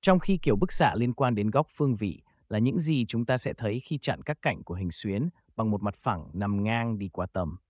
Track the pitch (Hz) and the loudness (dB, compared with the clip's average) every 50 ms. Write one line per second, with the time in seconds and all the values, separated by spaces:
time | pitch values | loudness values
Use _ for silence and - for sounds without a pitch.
0 | - - 185 180 - - 196 170 - 143 113 101 - 180 - - 165 120 92 101 | 6 6 6 6 6 2 0 2 4 2 2 4 2 2 4 4 4 2 2 2
1 | 120 120 120 - 139 123 120 104 104 107 107 135 156 - - - 151 139 123 104 | -2 -2 0 0 0 2 2 2 0 2 2 2 0 0 -2 0 0 0 0 0
2 | 110 98 80 - _ _ _ _ _ _ 107 107 113 127 - 175 160 156 160 135 | -2 -4 -4 -6 _ _ _ _ _ _ 0 2 2 2 2 2 2 2 2 2
3 | 120 - - 117 120 - 127 127 - 135 131 - 117 107 107 123 - - 160 139 | 0 0 -2 -4 0 0 0 0 0 -4 -4 -4 -4 -2 -2 -4 -4 -4 -6 -4
4 | - - - - - - 151 _ - 139 110 73 - - 87 90 98 90 85 - | -2 -4 -4 -4 -4 -8 -8 _ -2 -2 -2 -2 -8 -10 -8 -4 -4 -4 -4 -4
5 | - 104 95 101 135 175 - _ _ _ _ - 113 110 104 98 98 104 95 - | -4 -2 -2 0 -2 -2 -4 _ _ _ _ -2 0 0 0 0 -2 -4 -6 -4
6 | - 127 107 87 76 - - 90 101 101 104 101 101 107 113 117 117 117 113 101 | -4 -4 -4 -4 -6 -8 -6 -4 -4 -2 -2 0 0 0 0 0 0 -2 -4 -4
7 | 101 95 - - 90 92 _ 95 90 78 73 95 _ | -6 -8 -6 -6 -8 -6 _ -4 -4 -4 -6 -10 _